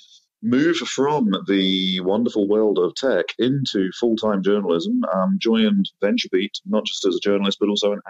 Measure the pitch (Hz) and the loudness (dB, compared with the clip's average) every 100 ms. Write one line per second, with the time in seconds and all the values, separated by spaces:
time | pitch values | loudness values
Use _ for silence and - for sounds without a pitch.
0 | - - _ _ 110 127 160 165 - - | -14 -20 _ _ 0 2 2 0 -2 -2
1 | 139 151 110 95 90 98 95 95 95 92 | 0 2 0 0 0 0 2 0 0 -2
2 | 90 104 117 110 101 107 107 95 90 - | -2 0 0 0 2 2 2 2 0 0
3 | 131 95 - - 123 139 131 107 92 - | 0 0 -2 -2 0 0 -2 -2 -2 -2
4 | 120 110 107 98 95 104 92 85 202 247 | 0 0 0 0 0 0 0 -2 0 -2
5 | - 95 95 95 113 113 107 101 95 - | 0 0 0 0 2 2 2 2 0 -2
6 | 101 120 - 95 101 - 95 107 - - | -2 0 -2 -2 -2 -6 -4 -4 -4 -2
7 | 98 87 101 101 98 - 104 101 101 101 | -2 0 0 0 0 0 -2 0 -2 -2